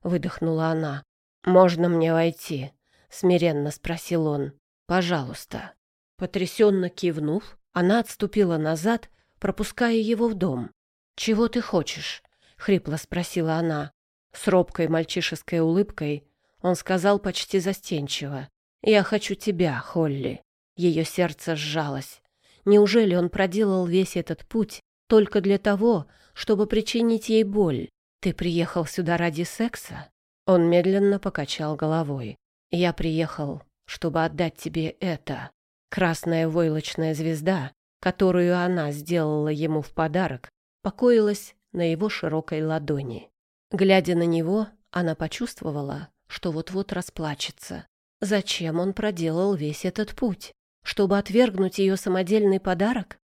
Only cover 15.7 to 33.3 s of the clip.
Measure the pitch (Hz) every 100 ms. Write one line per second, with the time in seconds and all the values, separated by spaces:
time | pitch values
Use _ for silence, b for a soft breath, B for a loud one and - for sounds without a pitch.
15.7 | 170 202 - 147 147 _ _ _ _ 180
16.7 | 180 - 185 190 202 202 - - 196 180
17.7 | 196 - 160 143 - 143 139 135 _ _
18.7 | _ - 208 185 214 - 196 - 175 170
19.7 | 131 - 175 156 139 123 - _ _ _
20.7 | - 175 160 156 - 175 147 - 156 151
21.7 | 156 147 135 - - _ b b b -
22.7 | 208 208 226 214 180 175 - 190 190 214
23.7 | 190 180 185 185 180 165 160 - 226 208
24.7 | - _ _ _ 220 202 208 190 196 208
25.7 | 202 233 208 143 b b - - 208 214
26.7 | 220 214 233 233 226 220 220 208 208 180
27.7 | 131 - _ _ _ 190 - 175 170 165
28.7 | 180 156 - 170 170 170 151 175 - 226
29.7 | - - - - _ _ _ - 180 170
30.7 | 175 185 196 202 196 196 - 139 - 156
31.7 | 151 156 160 151 139 113 - _ _ _
32.7 | 175 175 165 170 160 160